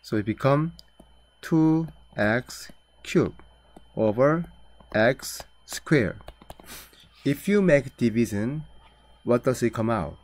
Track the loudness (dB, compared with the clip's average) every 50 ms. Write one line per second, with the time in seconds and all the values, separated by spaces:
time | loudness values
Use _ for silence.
0 | _ -4 -4 -2 -2 -2 -4 0 2 2 2 2 0 -4 -8 -12 _ _ _ _
1 | -20 _ _ _ _ _ _ _ -6 0 2 2 4 4 2 0 -2 -4 -10 -18
2 | -20 -14 -4 -2 0 0 0 -2 -4 -8 -18 -18 -18 -20 -20 -20 _ _ _ _
3 | -16 -2 0 0 0 0 -4 -12 -20 -20 -20 _ _ _ _ -20 -20 -12 -4 -2
4 | 0 0 2 2 2 2 2 0 -4 -8 -14 -20 -20 -20 -20 -20 -20 -4 0 2
5 | 2 2 0 -2 -8 -14 -14 -14 -16 -20 -20 _ _ -14 -14 -14 -2 0 2 2
6 | 2 0 -4 -10 -16 -20 -20 _ -20 _ -20 -20 -20 -20 -20 -20 -20 -20 -20 -20
7 | -20 _ _ -6 -4 -4 -4 -2 -2 0 2 4 6 6 6 4 4 -2 _ 0
8 | 0 2 2 2 0 0 0 -4 -4 -4 -4 -6 -10 -14 -20 -20 -20 -20 _ _
9 | _ _ -20 _ _ 0 0 2 2 -2 -2 0 -2 -2 0 -2 -2 -2 -2 -2
10 | -4 -6 -10 -14